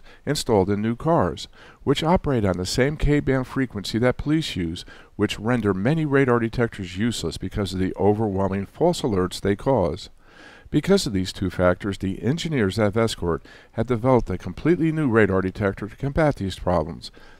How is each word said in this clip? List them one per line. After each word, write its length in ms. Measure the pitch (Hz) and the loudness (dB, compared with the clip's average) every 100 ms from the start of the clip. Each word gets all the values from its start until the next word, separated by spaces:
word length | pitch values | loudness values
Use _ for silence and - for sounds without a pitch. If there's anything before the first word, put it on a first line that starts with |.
| - - - | -14 -10 -6
installed 440 | 151 - 110 92 | -4 2 2 4
in 120 | 101 | 0
new 140 | 110 117 | -2 -2
cars, 540 | 156 165 90 - - - - - | 0 2 2 -2 -12 -18 -20 -6
which 180 | - 143 | -2 0
operate 440 | 160 185 151 127 101 | 2 2 2 0 2
on 120 | 90 | 0
the 80 | 90 | -2
same 300 | - 135 156 | 0 0 2
K-band 500 | 143 147 143 135 123 | 2 2 2 -2 -2
frequency 540 | 135 127 104 95 110 | -4 -4 -6 -4 0
that 160 | 123 - | 0 0
police 380 | 147 160 156 - | -2 -2 -2 -4
use, 300 | 85 85 - - - - | -4 -6 -12 -20 -12 -2
which 200 | 101 - | -2 -2
render 360 | 104 123 104 | -2 0 2
many 320 | 92 110 165 151 | 0 0 0 2
radar 340 | 139 135 120 | 2 4 2
detectors 580 | 117 127 117 - 90 90 | 0 0 -2 -4 -8 -4
useless 400 | 117 110 82 - | -2 -2 -6 -6
because 360 | 95 - 95 | -6 -4 -4
of 60 | 92 | -2
the 140 | 92 - | -2 2
overwhelming 680 | 98 104 110 95 98 95 98 | 2 2 0 0 0 -2 -6
false 360 | - 165 170 | 0 0 0
alerts 400 | 135 95 90 - | 0 0 0 -2
they 140 | 98 98 | -2 0
cause. 540 | 131 127 85 90 - - - - - - - | 0 2 0 -2 -10 -20 -20 -20 -20 -20 -4
Because 360 | 151 156 196 135 | 0 4 2 2
of 60 | |
these 200 | 95 92 | -2 -2
two 160 | - 95 | -2 -4
factors, 480 | - 90 90 104 92 | 2 2 2 -2 -4
the 240 | 95 101 | -4 -2
engineers 560 | 110 165 165 143 98 98 | -2 -2 -2 0 0 2
at 180 | 104 107 | 2 2
Escort 500 | 117 - 87 78 - - - | 0 0 -2 -4 -6 -20 -10
have 140 | - - | -4 -2
developed 420 | 120 127 127 - | 0 4 2 2
a 80 | 90 | -4
completely 540 | 95 - 151 147 160 | -8 -2 0 2 0
new 180 | 156 147 | 0 2
radar 320 | 110 98 95 | 4 4 4
detector 460 | 92 98 101 - 104 | 0 0 -2 -2 -8
to 80 | - | -6
combat 400 | 139 143 151 - | -4 2 2 0
these 240 | 98 - | -4 -4
problems, 500 | 90 87 78 64 - - - - | 0 0 0 -6 -16 -20 -20 -14